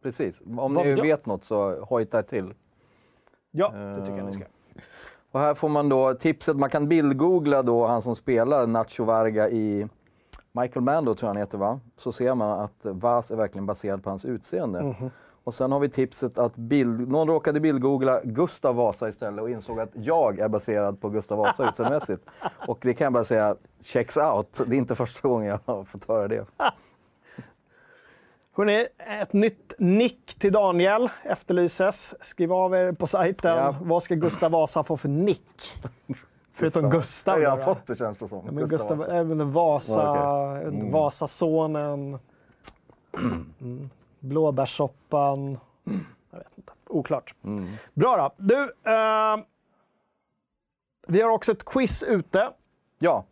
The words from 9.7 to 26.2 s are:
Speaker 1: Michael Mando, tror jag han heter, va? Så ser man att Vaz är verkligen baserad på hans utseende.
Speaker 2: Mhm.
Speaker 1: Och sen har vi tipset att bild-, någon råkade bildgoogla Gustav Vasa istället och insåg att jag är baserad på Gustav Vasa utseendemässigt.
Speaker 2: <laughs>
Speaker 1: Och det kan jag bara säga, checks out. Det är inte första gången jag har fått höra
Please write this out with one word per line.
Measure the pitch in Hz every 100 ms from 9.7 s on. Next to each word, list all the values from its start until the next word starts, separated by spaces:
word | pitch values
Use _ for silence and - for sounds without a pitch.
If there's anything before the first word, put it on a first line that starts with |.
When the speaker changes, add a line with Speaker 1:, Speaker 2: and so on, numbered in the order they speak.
| 101 107 _ _ _ _ - _
Speaker 1:
Michael | 120 123 127
Mando, | 127 151 139
tror | 107 117
jag |
han | 101
heter, | 101 104
va? | 98 131 117 _
Så | -
ser | 113 123
man | 127 107 98
att | 104 _
Vaz | 113 95 120 120 113
är | 113
verkligen | 104 98 98
baserad | 101 104 98
på | 95
hans | 98
utseende. | 131 123 - 180 147 90
Speaker 2:
Mhm. | 143 127 131 - - _
Speaker 1:
Och | -
sen | 117 131
har | 139
vi | 139
tipset | 127 127 - 127 120
att | 120 117
bild-, | 117 143 123 113 123
någon | 143 160
råkade | 165 156 151
bildgoogla | 156 139 131 139 135 127
Gustav | 131 110 165 - 143
Vasa | 120 117 101 113
istället | 101 113 101
och | 110
insåg | 120 98 113
att | 113
jag | - 110 165 131 98
är | 107
baserad | 107 - 107 101 101
på | 107
Gustav | 104 101 104
Vasa | 107 104 123
utseendemässigt. | - 113 147 143 92 - -
Speaker 2:
<laughs> | - - -
Speaker 1:
Och | 113
det | 127
kan | 120
jag | 147
bara | 123
säga, | 110 113 107 101 _ _
checks | - 123 117 -
out. | 151 104 107 - 123
Det | 139
är |
inte | 123
första | 123 120 - 139
gången | 123 107
jag | 104 -
har | 110
fått | 98 101 -
höra | 113